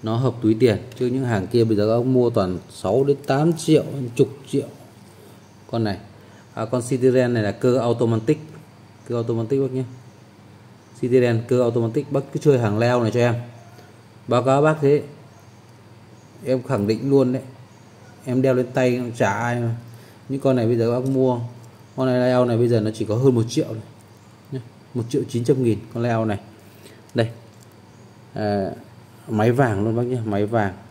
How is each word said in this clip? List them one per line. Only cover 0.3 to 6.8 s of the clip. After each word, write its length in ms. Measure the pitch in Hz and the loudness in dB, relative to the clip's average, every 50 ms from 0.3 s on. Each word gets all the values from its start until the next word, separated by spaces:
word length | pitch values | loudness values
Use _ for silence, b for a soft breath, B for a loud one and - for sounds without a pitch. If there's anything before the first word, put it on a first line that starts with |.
| 120 120 | -2 0
túi 120 | - 107 110 | 0 0 2
tiền, 240 | 110 127 123 104 92 - - - - | 4 4 4 2 2 -2 -10 -8 -6
chứ 80 | 127 123 | -4 -4
những 180 | 123 131 135 | -2 -2 -2
hàng 220 | 123 117 101 92 92 | -2 -2 -2 -2 0
kia 160 | - 120 113 | 0 2 2
bây 140 | 113 110 101 | 2 2 0
giờ 100 | 104 107 | 0 0
các 100 | 113 120 | 0 0
bác 80 | 120 | 0
mua 240 | 131 131 127 123 120 | 2 2 2 2 2
toàn 280 | 117 117 98 90 92 85 - - | 2 0 0 0 -4 -6 -10 -14
sáu 340 | - - - 92 101 131 - | -20 -8 -4 0 0 2 2
đến 140 | 143 143 143 - | 2 0 -2 -2
tám 280 | - 139 135 151 165 170 | -4 -2 0 2 0 0
triệu, 300 | 160 - - 156 143 - - - 139 127 117 117 | -2 0 2 2 2 2 0 -8 -8 -8 -10 0
chục 140 | - 135 - - - - - | 0 0 0 0 -16 -16 -6
triệu. 200 | - 139 139 - - - - - - - - B B B B B B B B B - - - - | -4 -4 -4 -6 -14 -20 -20 -20 -20 -20 -20 B B B B B B B B B -20 -20 -16 -8
Con 120 | - 117 113 | -4 -2 -2
này, 140 | 104 98 90 - - - B B B B B B B - | -2 -4 -6 -10 -20 -20 B B B B B B B -10
à, 120 | - 113 | -8 -6
con 160 | 113 - 127 | -4 -4 -4